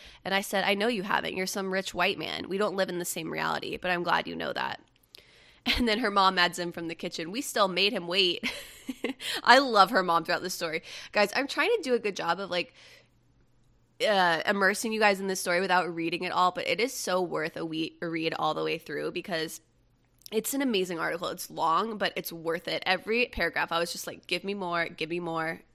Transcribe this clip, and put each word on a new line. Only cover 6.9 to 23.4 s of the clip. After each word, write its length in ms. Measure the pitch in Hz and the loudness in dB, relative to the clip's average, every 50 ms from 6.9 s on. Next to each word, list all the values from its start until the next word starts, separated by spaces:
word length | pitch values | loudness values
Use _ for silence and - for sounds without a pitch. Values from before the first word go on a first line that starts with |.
| 170 | -6
kitchen, 360 | - - 175 - - 165 160 | -8 -8 -8 -6 -6 -6 -6
"We 100 | 190 247 | -6 -6
still 280 | 285 - - 240 208 190 | -6 -2 2 2 2 4
made 240 | 180 180 196 202 226 | 4 2 2 2 2
him 120 | 196 175 | -2 -4
wait." 380 | 170 175 196 196 180 170 - - 254 - - - - - - - - 262 | -2 2 2 4 2 2 0 -4 -6 -6 -8 -12 -14 -18 -16 -12 -12 -10
<laughs> 220 | - - 233 269 - - - - - - | -8 -6 -8 -8 -8 -8 -6 -6 2 6
I 160 | - 233 262 | 8 8 8
love 320 | 285 262 226 202 190 185 | 8 6 8 6 6 8
her 120 | 233 196 185 | 6 2 4
mom 220 | 180 170 165 165 | 4 2 2 2
throughout 180 | 165 175 156 - | 2 0 0 0
the 60 | 185 | -2
story. 340 | - - 175 165 156 175 - - - - - - - | -6 -4 -4 -4 -4 -6 -8 -8 -14 -14 -12 -2 2
Guys, 180 | 214 208 202 - | 2 2 4 2
I'm 140 | - 277 277 | 0 -2 0
trying 240 | - 294 285 370 480 453 | 0 0 2 2 2 2
to 40 | |
do 120 | 320 269 247 | 2 2 0
a 60 | 233 | 0
good 180 | 233 208 190 - | 0 -2 -4 -2
job 240 | 160 170 175 180 | 0 0 0 -2
of, 100 | 202 180 | -2 -2
like, 220 | 175 180 170 - - - - - - - _ _ _ _ _ _ _ _ _ _ _ _ _ _ _ _ _ _ _ - 160 | -2 -2 -2 -4 -8 -20 -20 -20 -20 -20 _ _ _ _ _ _ _ _ _ _ _ _ _ _ _ _ _ _ _ -2 2
uh, 360 | 208 208 190 180 175 165 156 - | 2 4 6 6 6 4 2 2
immersing 460 | - 208 196 196 185 208 - - 226 | 0 2 4 4 2 2 2 -2 -2
you 80 | 220 220 | 0 4
guys 220 | 214 208 202 190 | 4 4 4 4
in 60 | 196 190 | 0 -2
this 120 | 190 185 | -2 -2
story 220 | - 185 175 175 | 0 0 2 2
without 340 | 190 190 180 180 175 170 170 | 2 4 4 4 2 2 -2
reading 280 | 165 165 165 165 165 180 | -4 -4 -2 -2 -4 -4
it 100 | 180 156 | -2 2
all, 180 | 170 180 180 | 2 2 2
but 160 | 180 180 - - | 2 0 -2 0
it 140 | 170 175 | 0 0
is 120 | 196 170 - | 0 -2 -2
so 280 | - - - 185 185 | -4 -2 0 0 0
worth 340 | 185 165 156 156 156 165 - | 0 0 -2 -2 -2 -4 -4
a, 100 | 160 165 | -6 -6
we-, 300 | 165 160 160 160 156 - - | -4 -4 -4 -4 -4 -6 -8
a 80 | - 170 | -8 -6
read 240 | 165 165 160 165 160 - | -4 -2 -2 -2 -2 0
all 160 | 156 156 156 | 0 0 0
the 100 | 156 160 | 0 0
way 120 | 160 156 165 | -2 -2 -4
through 340 | - - 151 147 151 160 | -6 -6 -6 -6 -4 -4
because 500 | 165 175 175 - 180 160 160 165 - - _ _ _ _ _ _ _ _ _ _ _ _ - - | -6 -6 -6 -4 -4 -4 -4 -4 -6 -10 _ _ _ _ _ _ _ _ _ _ _ _ -12 -6
it's 220 | - 220 214 - - | -2 -2 -2 -2 0
an 80 | 277 | 0
amazing 360 | 285 262 226 190 185 175 180 160 | 0 2 2 2 0 0 -2 -2
article. 300 | 160 160 160 175 180 - | -2 -2 -2 -2 -4 -6
It's 240 | - 180 - - | -6 -6 -10 -10
long, 460 | 156 160 151 165 160 170 196 226 214 202 | -4 0 2 2 2 2 2 0 -2 -2
but 160 | 196 170 - | -2 -2 -2
it's 160 | - 185 - | -4 -8 -8
worth 360 | 170 170 160 165 165 175 - - | -8 -8 -4 -4 -4 -4 -4 -4
it. 140 | 165 156 - | -6 -4 0
Every 400 | - 190 185 - 202 220 240 247 | 0 -2 0 0 0 0 0 0
paragraph, 460 | - - - | 0 0 -2